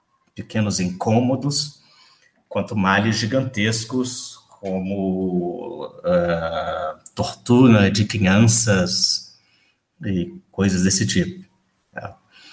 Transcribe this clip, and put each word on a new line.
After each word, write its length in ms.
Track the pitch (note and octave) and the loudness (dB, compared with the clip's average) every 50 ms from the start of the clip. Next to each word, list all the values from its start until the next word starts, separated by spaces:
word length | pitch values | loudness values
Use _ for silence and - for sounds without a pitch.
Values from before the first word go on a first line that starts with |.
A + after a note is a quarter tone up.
| _ _ _ _ _ _ _ | _ _ _ _ _ _ _
pequenos 460 | - G#2 - - A2+ G#2+ G#2 F#2 F#2 | -16 -14 -8 -4 -2 -2 0 0 -2
incômodos, 1000 | F2+ F2+ F2+ - - A2+ A2 A#2+ B2+ B2 C3+ - C3+ D3 C#3+ - - - - - _ _ _ _ _ _ _ _ _ _ _ _ _ - | -2 -4 -4 -4 -2 0 2 2 2 0 -2 -2 -2 0 0 0 0 -2 -6 -16 _ _ _ _ _ _ _ _ _ _ _ _ _ -10
quanto 260 | - G2+ F#2+ - G2 | -6 -6 -6 -4 -4
males 420 | G#2 F#2+ F#2+ G2 G2+ G#2 A2+ A2+ | -2 2 2 2 2 2 0 0
gigantescos, 1200 | - A2+ A2 B2+ C3 A#2+ A#2+ - G#2+ G#2 A2 A2 - - - B2+ B2+ B2 B2 - - - - - - - _ - - | -2 -2 -2 -2 -2 -4 -4 -4 -2 -2 0 2 0 0 0 -2 -4 -2 -2 -2 -2 -2 -2 -4 -8 -14 _ -20 -12
como, 1300 | G2+ G2 F#2+ F#2+ F#2+ G2 G2+ G2 F#2+ F#2+ F#2 F#2 F#2+ F#2 F2+ F2+ F2 F2 E2+ E2 E2 F2 E2+ - C#2 - - - - | -8 -6 -6 -6 -4 -6 -6 -4 -2 -2 -2 -2 -2 -2 -2 -2 -4 -4 -6 -8 -10 -12 -12 -12 -14 -14 -14 -8 -4
ah, 960 | F2 F2+ F2 F2 F2 E2+ E2 E2 E2 E2 D#2+ D#2 E2 D#2+ D#2+ - D#2 - - - - - | 0 0 0 0 0 -2 -4 -4 -6 -6 -6 -6 -6 -6 -6 -8 -8 -10 -12 -16 -14 -8
tortura 760 | - F2+ - - - - - A#2+ B2 C3 A#2+ A2+ G#2 G2+ F#2+ | -6 -6 -6 -6 -6 0 4 6 6 8 8 8 6 6 4
de 160 | G2 G#2+ G#2 | 2 0 -2
crianças 1300 | - - G#2+ G2 F#2 F#2+ G#2 A#2 A2+ - - - A2 G2 F#2 F2 F2+ - - - - - - - - _ _ _ _ _ _ _ _ _ _ _ _ _ - - | -2 -2 0 2 2 4 4 6 6 6 4 4 4 2 2 2 0 0 2 2 2 2 0 -4 -10 _ _ _ _ _ _ _ _ _ _ _ _ _ -12 -6
e 320 | G2+ F#2+ F2+ E2+ - - - - _ | -4 -2 -2 -4 -4 -8 -16 -20 _
coisas 340 | _ - G2 G2 F#2 F2+ F2+ | _ -2 0 0 2 2 2
desse 220 | F#2+ - - A2 | 4 4 2 2
tipo. 380 | F#2+ - F#2+ E2+ - - - - _ _ _ _ _ _ _ _ _ - | 2 0 0 -2 -2 -4 -14 -18 _ _ _ _ _ _ _ _ _ -18
Tá? 240 | - - - - _ _ _ _ - - - | -16 -16 -16 -18 _ _ _ _ -20 -20 -20